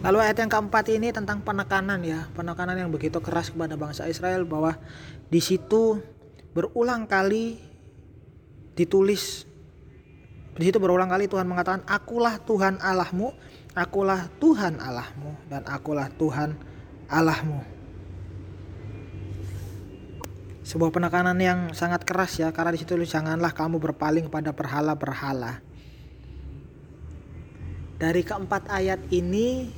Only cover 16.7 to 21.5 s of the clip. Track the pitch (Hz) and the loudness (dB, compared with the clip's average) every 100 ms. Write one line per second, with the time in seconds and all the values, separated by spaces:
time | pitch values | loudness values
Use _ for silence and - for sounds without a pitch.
16.7 | - - - - 147 165 151 160 143 - | -16 -18 -18 0 4 4 2 -2 -4 -8
17.7 | - - - - - - - - - - | -14 -16 -14 -14 -12 -12 -12 -14 -14 -14
18.7 | - - 101 95 - 95 95 95 - - | -12 -12 -12 -12 -12 -10 -10 -10 -10 -10
19.7 | - - - - - - - - - - | -12 -14 -16 -16 -14 -14 -14 -14 -14 -6
20.7 | 165 165 170 170 175 180 180 185 | 2 4 4 4 4 4 4 4